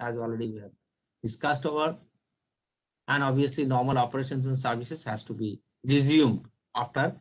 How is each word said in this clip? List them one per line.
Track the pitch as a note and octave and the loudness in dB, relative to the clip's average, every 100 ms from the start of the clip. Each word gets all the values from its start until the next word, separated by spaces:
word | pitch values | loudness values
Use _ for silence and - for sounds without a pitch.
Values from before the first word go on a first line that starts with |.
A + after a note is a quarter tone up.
as | A#2+ A#2 | -8 -4
already | A#2 A2+ A2+ | -4 -4 -6
we | A2 | -8
have | G2 - _ _ _ _ | -14 -20 _ _ _ _
discussed | A2+ - D3 D3 D3+ | -8 -4 -2 0 -2
over. | D3+ D#3 - - _ _ _ _ _ _ _ _ _ - | 0 -2 -2 -12 _ _ _ _ _ _ _ _ _ -4
And | C#3 | 0
obviously, | C#3 C3 C#3 - | 2 2 0 0
normal | C#3 B2+ B2+ C#3 | 0 2 2 2
operations | A#2+ C3+ C3+ C3+ C3 | 0 -2 -4 -2 -2
and | C3 | 0
services | B2+ A#2 B2 D#3+ | -2 -4 -6 -8
has | - G#2+ | -8 -8
to | - | -8
be | G#2+ A2 G2 _ _ | -6 -6 -6 _ _
resumed | B2+ C#3+ C#3 D#3 C#3 G2 - _ _ A#2+ | 2 4 6 6 6 4 -4 _ _ -6
after | B2+ C#3 D#3 F#3+ | -4 -2 -2 -4